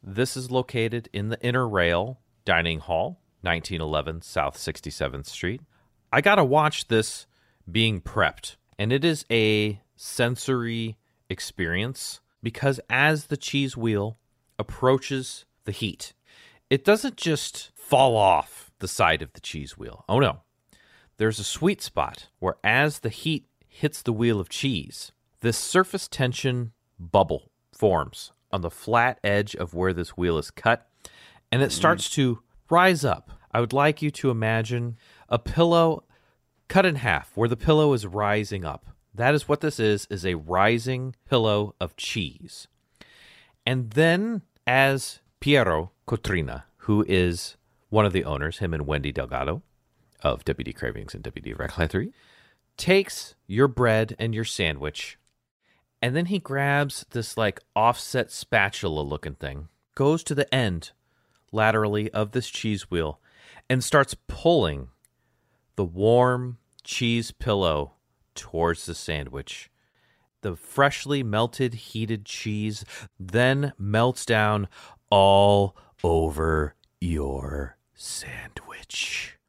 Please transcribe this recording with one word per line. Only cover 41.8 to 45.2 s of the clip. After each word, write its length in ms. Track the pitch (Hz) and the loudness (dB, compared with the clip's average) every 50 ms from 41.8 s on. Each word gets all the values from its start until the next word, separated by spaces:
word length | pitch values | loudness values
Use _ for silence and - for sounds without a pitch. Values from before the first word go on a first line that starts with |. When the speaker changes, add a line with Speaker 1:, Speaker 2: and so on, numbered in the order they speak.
| 90 85 _ | -8 -8 _
Speaker 1:
cheese. 720 | - - - - 117 92 69 - - - - - - - _ _ _ _ _ _ _ - _ - - - - - - _ _ _ _ _ | -10 -10 -6 -4 -4 -6 -6 -8 -14 -20 -20 -20 -20 -20 _ _ _ _ _ _ _ -20 _ -20 -20 -20 -20 -20 -20 _ _ _ _ _
And 260 | 117 127 127 123 113 | -2 -2 -2 -2 -2
then 500 | 104 139 160 165 170 180 208 226 233 208 - _ _ _ _ | 2 4 4 4 4 2 0 -2 -4 -6 -8 _ _ _ _
as 540 | - 123 131 135 135 139 135 - - - - | 0 2 4 4 4 2 0 -4 -8 -14 -16